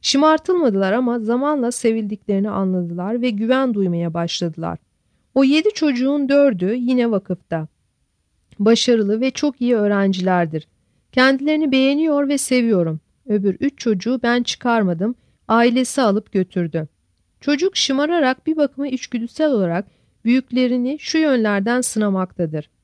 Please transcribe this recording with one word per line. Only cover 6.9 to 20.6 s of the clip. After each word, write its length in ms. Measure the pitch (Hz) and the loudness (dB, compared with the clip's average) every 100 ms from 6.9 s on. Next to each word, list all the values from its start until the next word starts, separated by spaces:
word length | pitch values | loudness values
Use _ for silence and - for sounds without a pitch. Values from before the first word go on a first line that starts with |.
| 254 233 | 0 0
vakıfta. 580 | 208 190 180 _ 165 156 _ _ _ _ _ _ _ _ _ | -2 -4 -10 _ -8 -8 _ _ _ _ _ _ _ _ _
Başarılı 640 | 208 233 - 233 202 214 | 2 2 2 2 2 0
ve 100 | 262 | -2
çok 300 | - 294 254 | -2 -4 -2
iyi 140 | 240 | 0
öğrencilerdir. 920 | 233 208 202 196 185 185 180 170 156 - _ _ _ _ | 2 2 2 0 0 0 0 0 -4 -10 _ _ _ _
Kendilerini 600 | - 254 269 285 311 302 | 2 2 2 0 0 2
beğeniyor 560 | 262 262 285 320 285 277 | 2 2 2 0 0 0
ve 100 | 285 | -2
seviyorum. 600 | - 254 233 196 165 156 _ _ - | 0 0 2 2 0 -4 _ _ -4
Öbür 300 | 208 196 185 | 0 0 -2
üç 180 | 277 - | -4 -4
çocuğu 420 | 247 202 220 254 | -2 -2 -2 -2
ben 200 | 233 240 | 0 0
çıkarmadım, 720 | 240 - 247 233 196 165 202 254 _ _ - | -2 -4 0 0 0 0 -4 -4 _ _ 0
ailesi 540 | 226 240 240 254 - | 2 4 2 -2 0
alıp 300 | 240 202 - | 0 0 -2
götürdü. 560 | 196 185 - 170 160 156 _ _ _ _ _ | -2 -2 -2 -4 -4 -8 _ _ _ _ _
Çocuk 360 | - 285 370 392 | -2 0 0 -2
şımararak 680 | - 269 302 349 262 262 - | -2 0 0 2 0 0 -4
bir 100 | 311 | 0
bakıma 320 | 285 - 285 | -2 -2 -6
içgüdüsel 640 | 254 - 240 233 - 311 | -6 -6 -6 -6 -2 0
olarak 340 | 247 180 170 196 _ _ _ | 2 0 -2 -6 _ _ _
büyüklerini 720 | 220 254 254 247 | 0 0 0 -2